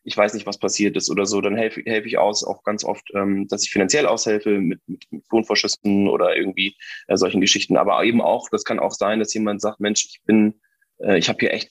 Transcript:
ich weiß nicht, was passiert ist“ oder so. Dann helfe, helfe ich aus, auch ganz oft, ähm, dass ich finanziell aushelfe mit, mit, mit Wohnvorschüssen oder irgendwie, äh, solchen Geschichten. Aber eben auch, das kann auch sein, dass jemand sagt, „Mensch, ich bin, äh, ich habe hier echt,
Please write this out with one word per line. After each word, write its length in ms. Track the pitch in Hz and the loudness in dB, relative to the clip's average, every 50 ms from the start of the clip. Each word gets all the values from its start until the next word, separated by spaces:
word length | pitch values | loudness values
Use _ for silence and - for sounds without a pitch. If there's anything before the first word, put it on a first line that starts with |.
| - | -14
ich 140 | - - - | -6 0 2
weiß 160 | 104 104 - | 2 2 2
nicht, 120 | 107 101 101 | -4 -8 -8
was 100 | 101 - | -8 -4
passiert 380 | - 98 - - 104 101 - 92 | -4 -4 -2 0 0 0 0 -2
ist“ 120 | 90 - | -4 -2
oder 160 | - 95 98 | -2 -2 -2
so. 140 | 98 107 101 | 0 0 -2
Dann 160 | 95 101 101 | -2 -2 -2
helfe, 260 | 113 113 110 110 - - | -2 -2 -2 -4 -6 -6
helfe 220 | 113 113 110 104 113 | -4 -4 -4 -4 -2
ich 80 | 117 - | 0 0
aus, 260 | - 104 104 104 - | 2 2 0 -2 -4
auch 200 | - 98 - - | -6 -8 -6 -6
ganz 180 | - 104 107 - | -6 -6 -4 -4
oft, 240 | - 104 - - - - | -6 -6 -8 -8 -8 -4
ähm, 320 | 101 98 98 98 98 98 95 | -2 0 0 0 -2 -2 -4
dass 160 | - 101 - | -4 -4 -4
ich 80 | - | -2
finanziell 340 | - - 95 92 - 151 147 | 0 0 0 2 2 2 2
aushelfe 540 | 87 107 113 - 117 107 107 - 110 104 101 | 2 0 0 0 0 -2 0 0 0 0 0
mit, 220 | 95 82 90 - _ - | 0 -2 -4 -6 _ -14
mit, 180 | 92 - - - | -14 -14 -14 -14
mit 120 | - 76 - - | -16 -16 -8 -2
Wohnvorschüssen 800 | - 113 113 - 208 - - - - - - 104 101 98 101 98 | 0 0 2 2 0 0 0 0 -2 -2 0 2 2 4 4 4
oder 260 | - - - 90 - | 2 2 2 2 2
irgendwie, 400 | - 92 98 92 92 95 98 - - - - - - - - | 0 -2 -2 -2 -4 -4 -4 -6 -10 -18 -18 -18 -12 -4 -2
äh, 80 | 98 | 0
solchen 240 | 95 95 90 - 101 | 2 2 2 2 2
Geschichten. 380 | 92 101 - 104 - - 95 73 | 2 2 2 0 0 2 2 2
Aber 260 | 80 101 92 65 85 | 4 2 2 2 2
eben 180 | 110 117 120 | 2 2 2
auch, 280 | - 85 104 120 - - | 2 2 0 0 -2 -2
das 140 | - 104 - | -4 -4 -2
kann 140 | - 123 98 | -2 -4 -2
auch 120 | - 101 | -2 -2
sein, 280 | - - 104 98 107 110 | -2 -2 -2 0 0 0
dass 140 | 110 104 - | -2 -2 -2
jemand 280 | 110 107 107 104 98 | -2 -2 -2 -2 -2
sagt, 180 | - 104 107 - | -4 -6 -4 -2
„Mensch, 240 | 101 104 107 - - - | -2 -2 0 -2 -4 -6
ich 120 | - - _ | -8 -8 _
bin, 300 | - 107 110 107 107 107 _ _ _ _ _ _ _ _ - - | 4 6 6 6 4 2 _ _ _ _ _ _ _ _ -8 -2
äh, 160 | 101 98 87 | 2 2 2
ich 100 | 82 - | 2 0
habe 80 | - - | -2 0
hier 140 | - - - | 0 -2 -2
echt, 160 | 110 - - | -2 -6 -4